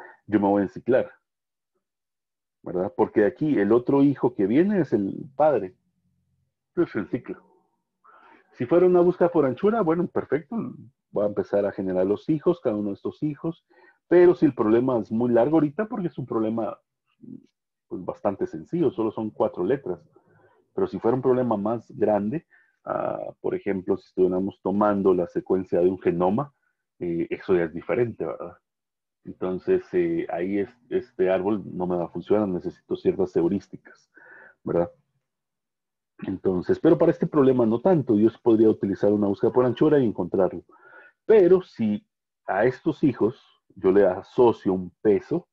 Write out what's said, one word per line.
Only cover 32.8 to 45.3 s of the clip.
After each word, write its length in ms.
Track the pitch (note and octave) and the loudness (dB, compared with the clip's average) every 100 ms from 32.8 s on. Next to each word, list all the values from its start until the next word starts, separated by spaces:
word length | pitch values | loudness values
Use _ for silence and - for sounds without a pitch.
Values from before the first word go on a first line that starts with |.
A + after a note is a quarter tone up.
| - F#2 | -10 -4
ciertas 400 | F#2+ F2+ F2+ F#2 | -2 -2 -2 0
heurísticas, 760 | E2 G2 - - - _ _ _ - - - _ | 0 -2 -6 -20 -20 _ _ _ -20 -20 -20 _
¿verdad? 260 | - E2+ E2+ _ _ _ _ _ _ _ _ _ _ _ _ - - | -4 -2 -2 _ _ _ _ _ _ _ _ _ _ _ _ -14 -10
Entonces, 540 | F#2+ G2 F2+ - - | -4 -2 -2 -2 0
pero 180 | D#3+ E3 | 2 4
para 140 | E3+ | 2
este 160 | - F3 | 0 -2
problema 380 | D#3 C3 B2+ A2+ | 2 2 2 0
no 140 | A2+ | 0
tanto, 360 | F#3+ F3 B2+ G#2 | 2 2 2 2
yo 140 | A2 - | 2 2
podría 280 | A#2+ A2 A2+ | 2 4 4
utilizar 420 | G#2+ G2 F#2 G#2 | 2 -2 0 0
una 140 | G#2 G2+ | 2 0
búsqueda 240 | G2 A#2 | 0 0
por 140 | A#2+ B2+ | 2 0
anchura 340 | A#2+ D#3 D3 | 2 2 4
y 60 | A#2+ | 2
encontrarlo. 580 | F#2 F2 G2 F2+ E2+ - _ - - - _ - | -2 -4 0 0 -2 -16 _ -20 -20 -20 _ 4
Pero 360 | A3 F3 F#3 | 6 6 4
si 440 | - - A2 G#2 _ _ _ _ - | 0 -4 -2 -2 _ _ _ _ -6
a 180 | F#2+ A#2+ | 0 0
estos 380 | B2+ - C#3 | 0 -6 0
hijos 360 | D3+ A#2+ - - _ _ _ - | 0 0 -2 -4 _ _ _ -2
yo 160 | F#2+ | 2
le 140 | G2 G2 | 4 4
asocio 680 | F#2 - - A#2+ G#2+ G2+ | 0 -6 2 4 4 -2
un 180 | F#2 F2+ _ | -4 -6 _
peso, 460 | A2 F#2+ - | 0 0 0